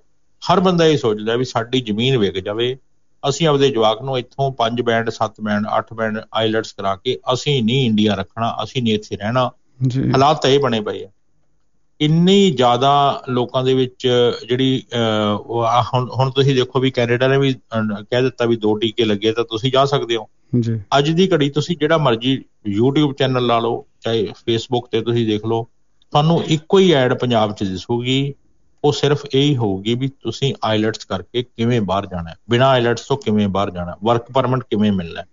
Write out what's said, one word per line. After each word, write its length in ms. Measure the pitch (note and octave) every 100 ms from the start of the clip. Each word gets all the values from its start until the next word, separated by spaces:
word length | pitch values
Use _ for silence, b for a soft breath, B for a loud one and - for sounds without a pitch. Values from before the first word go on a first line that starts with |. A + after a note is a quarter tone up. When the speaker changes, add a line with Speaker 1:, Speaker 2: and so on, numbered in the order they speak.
| _ _ _ _ -
Speaker 1:
ਹਰ 60 | F3+
ਬੰਦਾ 260 | F#3+ F3 D#3+
ਇਹ 120 | D3
ਸੋਚਦਾ 380 | A#2 G#2+ G#2+ A#2
ਵੀ 100 | B2+
ਸਾਡੀ 360 | A#2+ A#2 C3
ਜ਼ਮੀਨ 360 | A2+ G#2 B2 C3
ਵਿਕ 220 | G2 F#2
ਜਾਵੇ, 380 | F#2+ G#2 B2 C3+ _ _ _ _ C#3+
ਅਸੀਂ 180 | C#3 E3
ਆਪਦੇ 220 | C#3+ C#3
ਜਵਾਕ 320 | A2+ A2 A2
ਨੂੰ 180 | C3+ C3
ਇੱਥੋਂ 320 | B2 - C#3
ਪੰਜ 300 | C3 A2+ A#2+
ਬੈਂਡ, 280 | A#2 A2+ A2+
ਸੱਤ 320 | - G#2+ -
ਬੈਂਡ, 240 | G#2+ G#2 G#2+ A2
ਅੱਠ 160 | G#2+
ਬੈਂਡ 260 | A2 A2 G#2+ -
ਆਈਲੈਟਸ 400 | G#2+ A2+ A2 G#2+
ਕਰਾ 220 | - G2 F#2+
ਕੇ 240 | B2+ B2 -
ਅਸੀਂ 300 | B2+ D3 C#3+
ਨਹੀਂ 220 | A2 C3 B2
ਇੰਡੀਆ 280 | G#2 G#2+
ਰੱਖਣਾ, 420 | F#2+ G2 - A2+ -
ਅਸੀਂ 200 | A2 C3+
ਨਹੀਂ 100 | A#2
ਇੱਥੇ 240 | G#2 - -
ਰਹਿਣਾ। 340 | G2+ B2+ B2 - _ - C3
Speaker 2:
ਜੀ। 220 | B2+ B2+
Speaker 1:
ਹਾਲਾਤ 320 | C3 C#3 D3+
ਤਾਂ 80 | C#3
ਇਹ 100 | C#3
ਬਣੇ 220 | C3+ A#2
ਪਏ 220 | G#2 F#2+
ਆ। 60 | G2 _ _ _ _ _ _ _ _ _
ਇੰਨੀ 500 | D3+ D#3+ F3+ G3 G3
ਜ਼ਿਆਦਾ 720 | C3 B2 B2 C#3 C#3+ C#3 A2 -
ਲੋਕਾਂ 340 | B2 A#2 C3+
ਦੇ 100 | B2+
ਵਿੱਚ 580 | C3 B2+ - B2+ B2 A#2+ - A2
ਜਿਹੜੀ, 360 | B2+ C3 C3 -
ਅਹ, 440 | A#2 A2+ G#2+ G#2 G#2
ਉਹ 240 | - A#2
ਆ 240 | A2+ A#2+ A#2
ਹੁਣ, 160 | B2+ B2
ਹੁਣ 200 | A#2+ C3
ਤੁਸੀਂ 240 | C3 C#3 C3
ਦੇਖੋ 240 | A#2+ C3+
ਵੀ 120 | C3
ਕੈਨੇਡਾ 360 | B2+ A#2 A#2+ C3
ਨੇ 100 | C#3
ਵੀ, 160 | C#3
ਅਹ, 500 | C3 _ A2+ G#2+ G#2
ਕਹਿ 180 | G#2 B2
ਦਿੱਤਾ 240 | C3 - A#2
ਵੀ 100 | A#2
ਦੋ 200 | G#2+ G#2+
ਟੀਕੇ 300 | A2+ G#2+ A2+
ਲੱਗੇ 260 | G2+ G#2+
ਤਾਂ 120 | A2+
ਤੁਸੀਂ 280 | A2+ A2+ B2+
ਜਾ 140 | C3 C#3
ਸਕਦੇ 300 | C#3 A#2+ A#2
ਹੋ। 140 | G#2+ _ _ B2
Speaker 2:
ਜੀ। 220 | A#2 A2+ G2+ C#3
Speaker 1:
ਅੱਜ 120 | D3
ਦੀ 200 | E3 F#3+
ਘੜੀ 160 | E3+ C#3+
ਤੁਸੀਂ 280 | C#3+ C#3 F3
ਜਿਹੜਾ 180 | D3+ D#3+
ਮਰਜ਼ੀ 460 | C#3+ A2+ B2 C3 - _ G#2+ G2+
YouTube 320 | B2 C#3 D3
ਚੈਨਲ 340 | C3+ C3 B2+ B2
ਲਾ 140 | A#2
ਲਓ, 260 | A#2 B2 - _
ਚਾਹੇ 220 | A2+ A2+
Facebook 580 | F#2+ - - A2+ - A#2+ -
ਤੇ 100 | A2+
ਤੁਸੀਂ 260 | A2+ A#2 A2+
ਦੇਖ 180 | G#2 A2
ਲਓ, 220 | A2+ A#2 _ _ _ _
ਤੁਹਾਨੂੰ 320 | D3 D#3 E3
ਇੱਕੋ 360 | - D#3 - G3
ਹੀ 120 | F#3+
ਐਡ 220 | D3 B2+
ਪੰਜਾਬ 420 | B2 B2+ A#2 G#2+ G2+
'ਚ 80 |
ਦਿਸੂਗੀ, 720 | G2 F#2 - A#2+ B2 C3 C#3 C#3 _ _ _ _
ਉਹ 80 | D3
ਸਿਰਫ 340 | C#3+ C#3+ C#3+ -
ਇਹੀ 240 | C3 D3 C3+
ਹੋਊਗੀ 380 | A2 F#2+ G#2 A#2+
ਵੀ 120 | C3+
ਤੁਸੀਂ 460 | - A2+ - C#3 A2
ਆਈਲੈਟਸ 420 | A2 G#2+ G#2+ G#2+ -
ਕਰਕੇ 380 | F#2+ F2 A#2+
ਕਿਵੇਂ 380 | B2 - A#2 B2
ਬਾਹਰ 240 | G2 G#2+ G2
ਜਾਣਾ 240 | F#2 E2
ਹੈ, 60 | E2 -
ਬਿਨਾਂ 180 | A#2+ C3+
ਆਈਲੈਟਸ 400 | B2+ A#2+ A#2 -
ਤੋਂ 100 | G#2
ਕਿਵੇਂ 300 | - G#2+ G2+
ਬਾਹਰ 240 | F#2+ G2+
ਜਾਣਾ, 240 | F2+ F2 -
ਵਰਕ 280 | G#2+ A#2+ -
ਪਰਮਿਟ 280 | B2+ B2+ B2+
ਕਿਵੇਂ 320 | - G#2+ G#2+
ਮਿਲਣਾ 300 | F#2+ E2+ -
ਹੈ। 40 | -